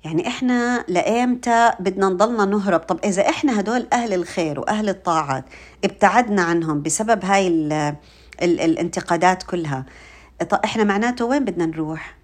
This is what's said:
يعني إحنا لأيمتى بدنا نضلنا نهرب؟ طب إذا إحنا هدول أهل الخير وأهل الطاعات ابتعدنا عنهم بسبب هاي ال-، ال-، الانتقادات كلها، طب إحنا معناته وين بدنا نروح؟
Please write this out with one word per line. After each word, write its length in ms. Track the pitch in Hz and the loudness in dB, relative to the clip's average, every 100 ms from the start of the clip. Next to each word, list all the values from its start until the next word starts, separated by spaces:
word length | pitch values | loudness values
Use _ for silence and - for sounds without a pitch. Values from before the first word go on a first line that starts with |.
يعني 240 | 156 160 208 | -2 -2 -2
إحنا 560 | 240 254 247 240 240 - | -2 0 0 0 -2 0
لأيمتى 800 | 180 - 233 247 247 240 233 233 - | -2 0 0 0 -2 0 4 4 2
بدنا 260 | 185 190 196 | -4 0 0
نضلنا 360 | 185 214 233 | 2 2 2
نهرب؟ 360 | 196 208 196 165 | 2 2 2 0
طب 180 | - 180 | 0 -2
إذا 240 | 208 185 - | 0 2 2
إحنا 320 | 320 294 220 | 2 0 0
هدول 260 | 196 330 - | 0 -2 0
أهل 200 | 247 233 | -2 0
الخير 460 | 185 170 - 160 139 | -2 -2 -4 -4 -2
وأهل 280 | - 214 208 | -2 -2 -2
الطاعات 560 | 185 180 160 143 135 - - - - | -2 0 0 0 -4 -6 -20 -20 -6
ابتعدنا 580 | 196 196 202 202 240 202 | -6 4 4 4 2 0
عنهم 400 | 170 170 160 147 | 2 0 0 -2
بسبب 420 | 147 - 220 220 | -2 -4 0 0
هاي 240 | 185 196 190 | 2 2 2
ال-، 240 | 165 151 151 147 147 - - - - | 0 0 0 -2 -4 -14 -20 -20 -4
ال-، 180 | 180 170 | 0 2
الانتقادات 840 | 165 160 170 180 - 170 180 185 | 0 0 -2 -6 -2 2 2 2
كلها، 420 | - 180 156 135 135 - - - - _ 175 | -4 -6 -4 -6 -8 -18 -20 -20 -20 _ -2
طب 100 | - | -2
إحنا 200 | 214 226 | -2 0
معناته 400 | 208 202 233 247 | 0 0 -2 -2
وين 200 | 233 277 | -2 0
بدنا 220 | 240 175 165 | -2 -2 -4
نروح؟ 500 | 160 156 160 - - | -4 -6 -8 -12 -20